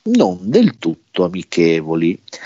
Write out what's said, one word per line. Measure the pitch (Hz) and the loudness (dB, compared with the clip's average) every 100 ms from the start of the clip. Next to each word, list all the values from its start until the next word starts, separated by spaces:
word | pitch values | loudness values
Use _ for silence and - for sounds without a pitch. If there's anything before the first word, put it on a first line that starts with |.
non | 220 247 104 90 98 | 0 2 2 -2 0
del | 202 202 - | 2 2 0
tutto | 82 82 _ - | -6 -6 _ -4
amichevoli, | 87 90 - 87 82 82 78 80 82 - _ - | -2 -4 -6 0 2 2 -2 -2 -2 -2 _ -20